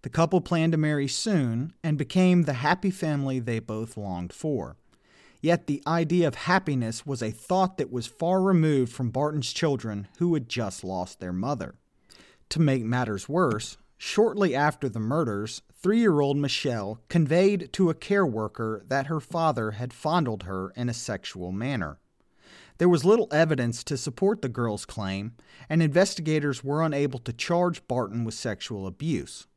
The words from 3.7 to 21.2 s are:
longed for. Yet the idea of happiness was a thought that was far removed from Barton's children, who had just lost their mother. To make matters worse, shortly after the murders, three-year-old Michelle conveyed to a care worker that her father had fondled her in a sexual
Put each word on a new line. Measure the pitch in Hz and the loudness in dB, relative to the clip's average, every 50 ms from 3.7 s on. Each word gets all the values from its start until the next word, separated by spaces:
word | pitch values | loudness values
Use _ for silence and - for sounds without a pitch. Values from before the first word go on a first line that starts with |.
| 107 110 113 110 - | -6 -6 -6 -8 -10
longed | 110 104 98 90 87 90 90 - | -10 -8 -6 -6 -6 -6 -8 -10
for. | - - 156 143 110 76 64 - _ _ _ _ _ _ _ _ _ _ _ _ _ | -8 -4 -4 -4 -4 -4 -8 -12 _ _ _ _ _ _ _ _ _ _ _ _ _
Yet | - 156 170 170 - | 0 2 2 2 0
the | - 143 139 - | -4 -4 -4 0
idea | 151 165 170 170 147 165 180 170 147 | 0 0 0 2 2 4 4 4 2
of | 120 | 0
happiness | - - 165 180 190 190 160 143 127 117 113 113 - - | -2 0 2 2 2 2 0 -2 0 -2 -2 -6 -8 -6
was | 143 139 123 | -8 -6 -4
a | 120 110 | -4 -6
thought | 113 - - - 185 185 190 185 185 - | -6 -8 -4 0 2 2 2 2 0 -6
that | 139 87 | -6 -4
was | 120 123 113 | -4 -6 -6
far | - - - 160 170 185 190 | -8 -8 -4 0 0 2 2
removed | 185 196 185 170 156 156 147 135 127 120 | 4 4 4 4 4 4 4 2 2 0
from | - - 127 117 | -2 -4 -4 -2
Barton's | 120 131 147 151 151 151 120 - - | -2 -2 -2 -2 -2 -4 -6 -4 -4
children, | - 170 151 143 117 117 113 104 101 101 - _ - | -2 0 0 0 -2 -4 -6 -6 -6 -8 -12 _ -2
who | 170 175 165 | 0 2 2
had | 147 123 117 | 0 -2 -4
just | - 123 110 98 - - - | -4 -4 -4 -4 -6 -8 -8
lost | 92 95 90 90 - - _ | -6 -4 -4 -6 -6 -8 _
their | 92 90 | -8 -6
mother. | 90 92 104 131 147 107 78 - - _ _ _ _ _ _ _ - - - _ _ _ _ _ | -4 -4 -2 -2 -4 -4 -6 -12 -12 _ _ _ _ _ _ _ -20 -20 -20 _ _ _ _ _
To | - 160 | 0 2
make | 165 143 135 127 | 4 4 4 2
matters | 113 110 123 127 123 110 104 95 - - | 0 0 0 0 0 -2 -4 -6 -4 -2
worse, | 143 175 180 135 110 107 - - - _ _ _ _ | 0 2 2 2 2 -2 -4 -8 -14 _ _ _ _
shortly | _ - - - 202 220 220 - 208 196 175 123 | _ -12 -2 2 2 2 2 4 2 2 2 2
after | 135 147 151 - - - 127 | 2 2 2 0 0 -6 -6
the | 104 113 | -4 -4
murders, | 107 113 139 160 156 120 101 101 107 113 - - _ _ | -2 0 0 0 0 0 -2 -4 -4 -6 -10 -14 _ _
three-year-old | _ - - 180 214 226 233 208 160 147 143 139 143 | _ -2 0 2 4 6 6 6 6 6 4 4 2
Michelle | 143 143 139 - - - 139 120 110 98 101 113 - _ _ | 0 0 0 -2 -2 -2 -2 -2 -2 -4 -6 -8 -12 _ _
conveyed | - 170 156 127 156 175 190 196 208 185 180 - | 2 4 4 6 4 6 6 6 4 2 -2 -6
to | - - 190 170 | 0 2 2 2
a | 160 | 2
care | - - - 202 202 190 | -2 -2 0 2 2 4
worker | 147 107 110 107 104 - - 113 110 110 101 95 - | 2 0 -2 -4 -4 -4 -4 -4 -4 -4 -6 -4 -2
that | 131 139 135 | -2 -2 0
her | 143 160 156 | -2 -4 -6
father | - - 175 170 165 160 147 120 110 107 | -4 -4 -2 0 2 2 2 0 -2 -4
had | 107 104 123 123 | -4 -6 -8 -10
fondled | - - - 151 165 175 151 123 110 95 | -10 -6 -2 0 2 2 2 0 -4 -6
her | 90 90 95 92 95 95 - | -6 -8 -6 -6 -6 -8 -6
in | 120 123 123 | -6 -4 -4
a | 113 | -4
sexual | - - - 107 92 | -6 -6 -6 -8 -8